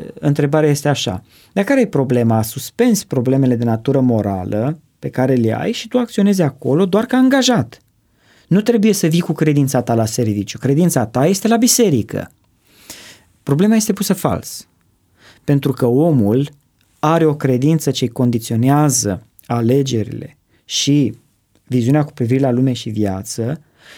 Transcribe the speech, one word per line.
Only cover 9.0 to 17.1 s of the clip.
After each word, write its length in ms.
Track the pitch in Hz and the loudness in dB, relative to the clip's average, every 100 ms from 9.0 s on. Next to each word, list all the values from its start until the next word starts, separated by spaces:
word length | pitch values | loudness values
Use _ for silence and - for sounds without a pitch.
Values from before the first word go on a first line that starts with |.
| 165 | 0
vii 140 | 170 | 0
cu 120 | 175 | -2
credința 480 | 160 156 143 135 127 | 0 2 2 2 0
ta 120 | 120 | 0
la 120 | 117 | 0
serviciu. 520 | 110 - 110 104 101 - | 0 0 -2 -2 -4 -4
Credința 480 | 123 139 175 139 | -2 2 2 0
ta 200 | 107 123 | -2 0
este 220 | 156 196 214 | 0 0 0
la 100 | 233 | 0
biserică. 720 | 240 - 214 131 - - - _ _ _ _ _ - - - - _ _ | 2 2 2 2 -2 -8 -10 _ _ _ _ _ -20 -20 -20 -20 _ _
Problema 320 | - 143 208 | -2 2 4
este 180 | 226 214 | 2 0
pusă 200 | 196 202 | -2 -2
fals. 540 | 185 143 87 - - - _ _ _ _ _ - _ | -2 -2 -4 -8 -16 -20 _ _ _ _ _ -20 _
Pentru 280 | - 143 135 | -2 0 0
că 140 | 131 | -2
omul 640 | 123 127 170 139 101 123 143 - _ _ _ - | 0 2 2 2 2 0 -2 -8 _ _ _ -4
are 260 | 156 | 0